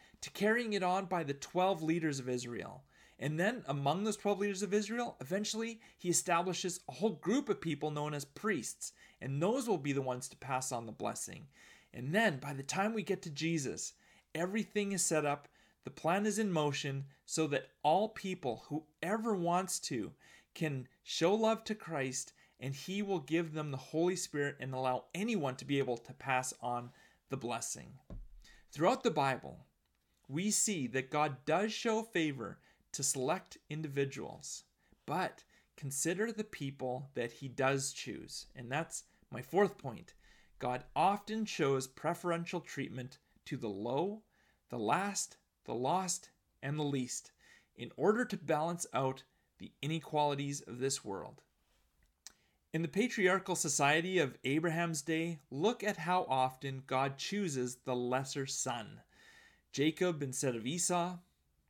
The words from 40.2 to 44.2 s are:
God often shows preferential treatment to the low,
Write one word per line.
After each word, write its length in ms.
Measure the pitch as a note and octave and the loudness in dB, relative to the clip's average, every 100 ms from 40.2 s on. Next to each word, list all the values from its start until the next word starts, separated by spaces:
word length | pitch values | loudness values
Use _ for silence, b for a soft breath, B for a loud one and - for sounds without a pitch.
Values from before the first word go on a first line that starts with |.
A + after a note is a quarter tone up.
| b b b - | b b b -6
God 240 | B2 B2+ - C#3 | -4 -4 -2 4
often 500 | F3 G3+ - A3 G#3+ | 4 4 0 -2 -2
shows 420 | - C#3+ C3+ C3 | 2 4 4 0
preferential 720 | - D#3 E3+ F3+ E3+ E3+ F3+ | -4 -2 -2 0 0 0 -4
treatment 580 | - - C#3 A#2 B2+ - _ b - | -4 -6 -6 -6 -10 -12 _ b -8
to 120 | C3 | -4
the 120 | A2+ | -4
low, 520 | G2 A2 C3+ F#3 G#3+ | -2 0 0 0 -2